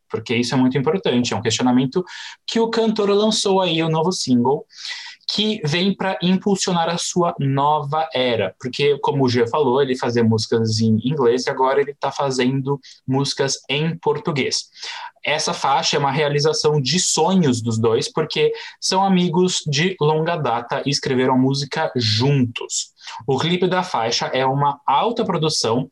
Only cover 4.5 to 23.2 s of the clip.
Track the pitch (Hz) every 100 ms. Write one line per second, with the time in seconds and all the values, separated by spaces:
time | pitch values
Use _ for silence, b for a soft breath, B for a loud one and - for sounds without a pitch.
4.5 | 147 - B B B B B - - 214
5.5 | 214 151 170 196 190 190 190 175 185 208
6.5 | 190 - 180 165 170 - 180 170 170 139
7.5 | 139 147 151 143 151 131 127 127 110 95
8.5 | - 127 135 143 139 151 139 127 123 113
9.5 | 156 131 131 135 127 127 117 113 110 -
10.5 | 117 113 110 113 107 127 151 120 127 143
11.5 | 135 131 139 139 - 139 143 139 127 127
12.5 | 135 135 139 B B - 131 139 - 139
13.5 | - - 143 165 165 151 147 - 143 -
14.5 | - - B B B B - - 151 175
15.5 | 170 139 139 - 156 139 135 147 147 156
16.5 | - 151 151 127 180 - - 156 190 147
17.5 | 110 113 110 113 113 - - 151 151 151
18.5 | 151 B B - 190 196 185 175 170 185
19.5 | - 156 139 185 185 151 156 165 165 127
20.5 | 117 - 160 139 135 143 127 131 131 131
21.5 | 139 143 160 156 127 110 107 139 143 113
22.5 | - - - - B B B